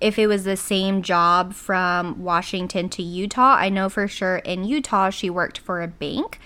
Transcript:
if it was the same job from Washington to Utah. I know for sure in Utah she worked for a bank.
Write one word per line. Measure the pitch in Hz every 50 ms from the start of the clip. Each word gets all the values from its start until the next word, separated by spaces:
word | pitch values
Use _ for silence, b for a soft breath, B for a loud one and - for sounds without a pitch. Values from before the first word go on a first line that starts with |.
if | - 214 202 220
it | 214
was | 214 208 196 185
the | 196 190
same | 185 - - 202 190 190 196 196 190
job | 180 - 180 170 170 175 175 180 180 185
from | 196 - - - 190 185 185 180 175 175 175 175 - 180
Washington | 180 180 170 175 180 - 202 185 180 185 - 185 190 190
to | - -
Utah. | 175 170 175 180 202 208 - 254 254 269 269
I | - 185 196
know | 196 190 190 190
for | - 208 202 202
sure | - - 190 185 185
in | - - - 180 185 185
Utah | 220 285 311 - - 220 196 190 190
she | 190 - 208 180
worked | 175 180 165 - - -
for | - - 180 170
a | 170 170
bank. | - - 147 147 165 269 370 - - - B